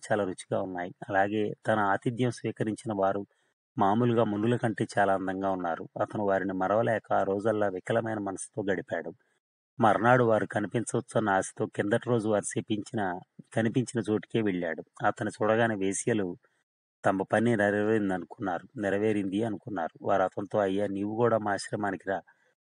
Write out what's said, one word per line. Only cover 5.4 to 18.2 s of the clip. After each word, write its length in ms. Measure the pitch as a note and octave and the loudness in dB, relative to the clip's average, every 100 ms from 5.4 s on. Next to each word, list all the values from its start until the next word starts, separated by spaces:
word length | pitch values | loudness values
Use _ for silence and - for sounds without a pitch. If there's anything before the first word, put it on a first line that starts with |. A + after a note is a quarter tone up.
| G2 | -2
ఉన్నారు. 380 | F#2 F2 D#2+ - A#2 | -2 -4 -6 -6 -6
అతను 240 | G#2+ A2 G2+ | -4 -2 0
వారిని 280 | F#2+ F#2+ | 0 0
మరవలేక 600 | F#2 F#2 G#2+ A#2 G#2+ - | -2 2 2 2 0 0
ఆ 100 | G2+ | 0
రోజల్లా 440 | F#2+ G2+ A2 G#2+ G2+ | 2 0 0 2 0
వికలమైన 520 | F#2 - A2+ A2+ G#2+ | -2 -2 0 0 -4
మనసుతో 460 | G2 F#2 - - G2 | -6 -8 -10 -4 -2
గడిపాడు. 420 | F#2 - E2+ D#2+ - _ _ _ _ _ - | -2 -2 -6 -6 -12 _ _ _ _ _ 2
మర్నాడు 440 | A2 F2+ A#2 B2+ | 4 6 6 6
వారు 220 | A#2 G#2+ F#2+ | 6 4 2
కనిపించవచ్చన్న 840 | A2 G2+ A#2+ G#2 A#2+ - A#2 G#2+ | -2 -2 -4 -2 -4 -2 0 2
ఆశతో 360 | F#2+ F2 - G#2 | 0 0 -4 -6
కిందటి 440 | - G2+ - A2+ | -2 0 0 0
రోజు 200 | A#2+ G#2+ | 0 2
వారు 140 | G#2 | 0
శపించిన, 760 | - A2+ - G#2+ - A2+ F#2+ F2+ - - - | 0 -4 -4 -6 -4 -4 -4 -4 -10 -20 -6
కనిపించిన 500 | A2+ A2+ C3 A#2 A2+ G2+ | 0 0 0 -2 -2 0
చోటుకే 320 | G#2 - A#2+ | -2 0 -2
వెళ్ళాడు. 420 | G#2 F2+ E2+ D#2+ - - G#2+ | 0 0 -4 -6 -10 -4 -2
అతను 240 | - G#2+ | -2 -4
చూడగానే 460 | - G#2+ A2 A2+ G#2 | -2 2 4 2 0
వేశ్యలు 640 | F#2+ F#2+ - A2 F#2 F2 _ _ _ _ _ _ G#2 | -2 -2 0 0 -2 -6 _ _ _ _ _ _ 0
తమ 180 | F#2+ | 0
పని 340 | F#2 G#2+ A#2 A2 | 2 2 2 4
నెరవేరిందనుకున్నారు, 1200 | G#2 G#2 G#2+ A2 G2 F2+ | 4 2 2 2 2 -2